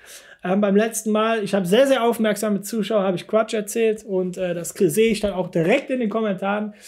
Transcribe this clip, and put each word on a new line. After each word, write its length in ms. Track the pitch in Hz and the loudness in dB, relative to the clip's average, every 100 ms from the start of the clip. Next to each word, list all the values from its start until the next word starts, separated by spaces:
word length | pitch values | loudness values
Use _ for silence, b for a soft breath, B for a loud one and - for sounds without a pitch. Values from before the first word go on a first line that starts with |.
| B B B B | B B B B
Ähm, 160 | 180 196 | -2 0
beim 160 | 202 196 | 4 2
letzten 340 | 226 226 220 | 2 -2 -2
Mal, 320 | 214 220 226 | 0 0 0
ich 120 | 190 | 0
habe 120 | 202 175 | -2 2
sehr, 220 | 214 269 | 4 4
sehr 160 | 254 | 4
aufmerksame 560 | 233 226 214 208 214 202 | 2 0 0 0 -2 -2
Zuschauer, 420 | - 226 202 220 | -4 -4 0 0
habe 140 | 190 175 | 0 -2
ich 100 | - | 0
Quatsch 280 | 214 226 | 0 0
erzählt 500 | 220 208 233 226 214 | -2 -4 -2 0 -2
und, 340 | 226 185 185 180 | -4 -4 -4 -4
äh, 160 | 185 | -4
das 200 | 175 165 | -6 -6
k-, 140 | - 185 | 0 2
sehe 220 | 175 226 | 4 2
ich 80 | 214 | 2
dann 140 | 202 | -2
auch 160 | 185 175 | -4 -2
direkt 420 | 175 160 262 - | 0 2 2 0
in 80 | 254 | -4
den 100 | 226 | -2
Kommentaren. 640 | 214 220 185 196 208 214 B | -2 -2 -2 -2 -4 -4 B